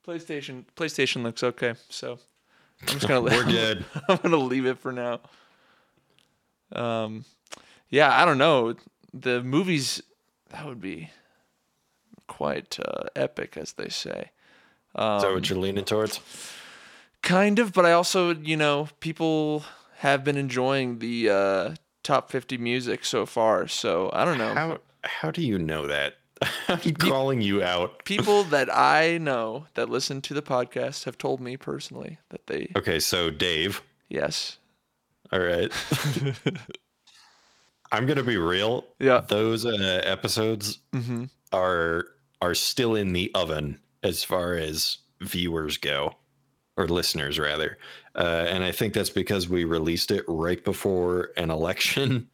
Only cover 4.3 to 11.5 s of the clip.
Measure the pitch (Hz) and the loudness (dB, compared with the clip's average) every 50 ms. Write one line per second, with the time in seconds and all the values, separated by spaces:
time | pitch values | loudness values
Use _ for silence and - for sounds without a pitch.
4.3 | 170 151 131 127 127 135 131 127 127 123 - 135 127 123 120 120 117 120 - - | 4 4 2 2 0 0 0 0 -2 -2 -6 -8 -6 -4 -4 -4 -4 -6 -8 -20
5.3 | - _ _ _ _ _ _ _ _ _ _ _ _ _ _ _ _ _ _ _ | -20 _ _ _ _ _ _ _ _ _ _ _ _ _ _ _ _ _ _ _
6.3 | _ _ _ _ _ _ _ _ - - 120 117 113 113 110 107 110 110 131 - | _ _ _ _ _ _ _ _ -8 -6 -4 -2 -2 -2 -4 -6 -8 -12 -14 -18
7.3 | _ _ _ _ - - - - - _ _ _ - 139 151 139 120 131 165 175 | _ _ _ _ -20 -20 -20 -20 -20 _ _ _ 4 6 6 6 8 6 6 6
8.3 | 151 131 143 165 151 131 117 117 117 - _ - _ _ _ _ - 135 131 131 | 6 6 6 6 6 4 4 2 -2 -4 _ -20 _ _ _ _ -18 -6 -2 -2
9.3 | 123 123 123 127 135 156 196 185 175 143 131 120 - - - _ _ _ _ _ | -2 0 -2 0 0 0 2 2 0 0 0 -2 -4 -6 -10 _ _ _ _ _
10.3 | _ _ _ _ - - 151 147 127 117 92 95 85 80 - 156 - _ _ _ | _ _ _ _ -18 -14 -14 -14 -14 -10 -10 -10 -10 -10 -12 -16 -18 _ _ _
11.3 | _ _ _ _ | _ _ _ _